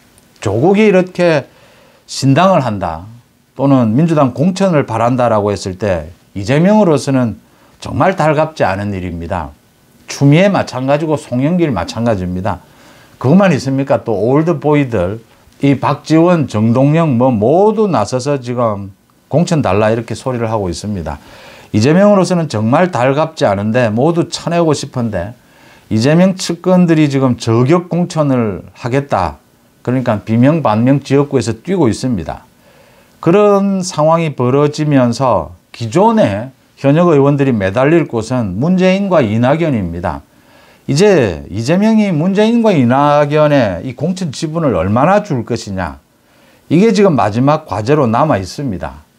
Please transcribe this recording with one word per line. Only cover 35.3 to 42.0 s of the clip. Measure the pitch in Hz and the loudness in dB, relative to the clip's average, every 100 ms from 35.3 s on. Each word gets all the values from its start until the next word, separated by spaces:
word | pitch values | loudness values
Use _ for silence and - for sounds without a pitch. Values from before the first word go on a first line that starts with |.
| 98 78 - _ | 0 -2 -14 _
기존에 | - 113 156 220 220 117 98 131 _ _ _ | -10 -4 2 2 2 0 -2 -8 _ _ _
현역 | 139 151 175 | 0 2 4
의원들이 | 143 139 143 135 | 4 4 2 0
매달릴 | 110 95 110 139 165 151 | 0 0 0 2 2 0
곳은 | 117 110 127 104 92 | -4 -4 -4 -4 -2
문재인과 | 165 185 185 190 202 170 | 0 2 2 0 0 0
이낙연입니다. | 107 113 123 160 165 117 87 85 90 69 - _ _ _ _ _ - | 2 2 2 2 0 -2 -4 -6 -6 -8 -14 _ _ _ _ _ -4
이제 | 139 208 170 107 76 71 | 2 4 4 2 -2 -8
이재명이 | 101 117 180 214 220 | -8 -2 0 2 2